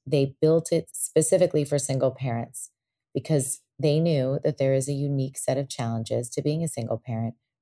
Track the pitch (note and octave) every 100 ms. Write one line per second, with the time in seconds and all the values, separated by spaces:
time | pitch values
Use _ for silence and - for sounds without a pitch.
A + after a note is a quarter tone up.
0 | - C#3+ C#3 - D#3 E3 - E3 - -
1 | - D#3+ D#3 F3+ F3 D3+ C#3 D3 - C3+
2 | C3 B2+ C3 A#2 A#2 - - _ _ _
3 | _ - - D3 C#3 - _ - D3+ D3+
4 | E3+ D3 C3 C#3+ D3+ - C3+ C3+ C3 C#3
5 | C#3+ C#3 C3+ - - C#3 C#3 - A#2 A#2
6 | A2+ A#2 A#2+ - D3 D#3 E3 - A#2 A2+
7 | - A2+ A2+ - _ _